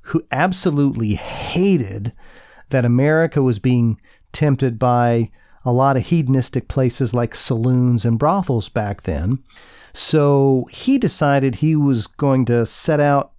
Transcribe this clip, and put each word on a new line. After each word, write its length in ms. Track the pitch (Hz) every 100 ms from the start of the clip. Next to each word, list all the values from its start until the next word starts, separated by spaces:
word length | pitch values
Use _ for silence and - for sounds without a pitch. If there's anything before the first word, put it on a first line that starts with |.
who 220 | - 160 -
absolutely 840 | 127 180 180 190 143 143 117 107 104
hated 960 | - - - 175 196 175 101 101 110 - - - - - -
that 160 | 135 120
America 580 | 120 143 160 165 151
was 160 | 131 104
being 400 | 131 123 117 110 _ _ _
tempted 480 | - 151 131 135 110
by 500 | 127 120 120 117 113 - _ -
a 80 | 127
lot 260 | 120 135 131
of 100 | -
hedonistic 600 | 170 131 135 120 123 -
places 460 | - 127 - 127
like 220 | 123 117 -
saloons 720 | - 117 120 127 123 120 117
and 120 | 113
brothels 520 | 147 196 180 113 -
back 340 | 117 104 98
then. 400 | - 73 87 131 _ - - - -
So 760 | - - 156 143 139 139 131 123
he 260 | - - 269
decided 580 | 202 - 147 139 135 113
he 200 | 156 156
was 320 | 143 123 -
going 380 | - 143 131 120
to 200 | 120 113
set 340 | - - 151
out 340 | 147 143 -